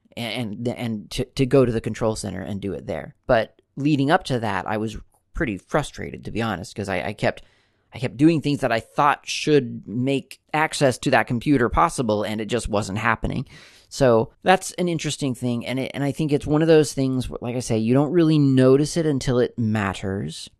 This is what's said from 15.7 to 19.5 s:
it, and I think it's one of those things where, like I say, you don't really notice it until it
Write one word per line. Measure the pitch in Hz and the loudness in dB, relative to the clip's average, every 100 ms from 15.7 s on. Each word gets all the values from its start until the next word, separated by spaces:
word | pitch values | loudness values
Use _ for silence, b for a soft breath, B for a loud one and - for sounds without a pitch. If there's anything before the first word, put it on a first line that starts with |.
| 131 | -6
it, | 127 | -6
and | 120 | -4
I | 143 | -4
think | 131 151 | -2 0
it's | 143 143 | 0 2
one | 151 | 2
of | 165 | 6
those | 156 147 | 6 4
things | - 131 127 117 | 0 -2 -2 -4
where, | - | -8
like | 120 123 | -6 -6
I | |
say, | 120 110 | -2 0
you | 113 | 4
don't | 135 147 | 4 4
really | 175 160 156 | 4 4 4
notice | 139 131 131 135 151 175 | 4 6 8 6 4 0
it | 156 | 0
until | 135 - 123 | 0 0 0
it | 117 | 0